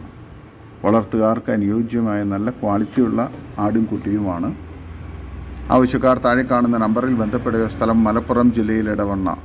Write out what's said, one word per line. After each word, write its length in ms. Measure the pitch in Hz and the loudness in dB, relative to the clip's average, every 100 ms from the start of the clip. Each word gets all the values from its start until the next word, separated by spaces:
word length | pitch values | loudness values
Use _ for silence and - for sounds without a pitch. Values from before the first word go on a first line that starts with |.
| - - - - - - - - 98 | -18 -18 -20 -20 -20 -20 -20 -4 2
വളർത്തുകാർക്ക് 680 | 113 104 113 110 113 - 110 | 2 2 2 2 2 0 0
അനുയോജ്യമായ 640 | 101 113 117 117 113 104 104 98 | 2 0 0 0 0 -2 -2 -2
നല്ല 140 | 107 - | -4 -2
ക്വാളിറ്റിയുള്ള 580 | 107 101 104 - 117 110 127 - - - 104 | -2 0 0 2 2 2 -4 -6 -14 -4 0
ആടും 220 | 113 110 | 0 0
കുട്ടിയുമാണ്. 580 | 104 107 104 98 87 87 - - - - - - - - - - - - 123 | -2 -2 -2 -2 -2 -4 -6 -12 -16 -16 -14 -14 -14 -14 -14 -14 -12 2 4
ആവശ്യക്കാർ 400 | 127 131 127 123 123 | 4 4 2 4 2
താഴെ 180 | 123 127 | 2 2
കാണുന്ന 240 | 123 120 117 110 | 2 2 2 2
നമ്പറിൽ 280 | 110 131 120 | 2 0 0
ബന്ധപ്പെടുക. 420 | 107 120 117 113 110 101 | 0 -2 -2 0 -2 0
സ്ഥലം 240 | 113 113 110 | 2 4 4
മലപ്പുറം 400 | 110 - 120 120 117 | 2 2 4 4 4
ജില്ലയിൽ 280 | 107 110 107 104 | 2 0 0 -2
എടവണ്ണ. 340 | 101 98 92 82 | -2 -2 -2 -4